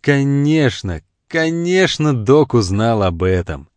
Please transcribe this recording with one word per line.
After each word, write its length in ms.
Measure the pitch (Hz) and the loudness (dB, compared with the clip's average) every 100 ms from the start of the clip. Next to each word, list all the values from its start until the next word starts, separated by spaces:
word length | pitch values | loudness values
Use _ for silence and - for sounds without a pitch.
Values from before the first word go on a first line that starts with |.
конечно, 1000 | - 139 139 139 143 156 139 - 98 80 _ _ _ | 0 0 2 0 2 2 0 -2 -8 -10 _ _ _
конечно, 840 | 165 160 165 170 185 185 - 151 | -4 -2 -2 -2 0 0 0 -2
Док 400 | 131 107 143 143 | -2 4 4 4
узнал 500 | 120 95 98 113 110 | 0 0 -2 0 0
об 200 | 98 82 | 0 0
этом. 460 | 92 92 85 73 69 | 0 0 -2 -10 -14